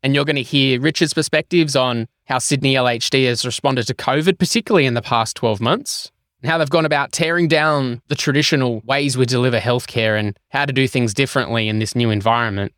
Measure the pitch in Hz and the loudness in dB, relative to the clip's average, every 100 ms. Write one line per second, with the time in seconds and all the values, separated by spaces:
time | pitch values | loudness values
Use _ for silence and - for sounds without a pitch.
0 | 135 143 143 143 123 143 135 123 147 - | 2 0 0 -2 0 2 2 2 0 0
1 | 156 - 151 156 - 180 156 135 127 120 | -2 0 0 -2 0 0 2 2 0 -2
2 | 113 _ _ 131 - 139 139 131 123 120 | -6 _ _ -4 0 0 2 2 2 0
3 | - 135 131 120 127 - 139 131 117 123 | 0 2 2 0 -4 -2 -2 -2 -2 -4
4 | - 139 165 190 180 233 - 202 135 117 | -2 0 0 0 0 0 2 2 4 0
5 | 113 120 113 - 117 104 113 202 - - | 0 0 0 -2 -2 0 0 0 -4 -10
6 | - _ _ _ 123 165 147 165 156 143 | -12 _ _ _ -4 -2 2 2 2 0
7 | 139 - 160 170 170 156 156 147 131 120 | -2 -2 -2 0 2 2 2 0 -2 -6
8 | _ 143 - 139 147 147 127 117 113 139 | _ -4 0 0 2 0 0 -4 -2 -2
9 | 143 127 127 127 127 117 117 123 - 120 | 0 0 0 2 2 0 0 -2 -2 -2
10 | 110 107 104 101 _ 135 143 135 131 135 | 0 0 -2 -6 _ -4 -2 0 0 2
11 | 120 101 135 139 117 117 110 107 110 120 | -2 0 -2 0 -2 -2 0 -2 -2 0
12 | 117 107 104 117 117 98 101 | 0 2 2 2 0 -2 -6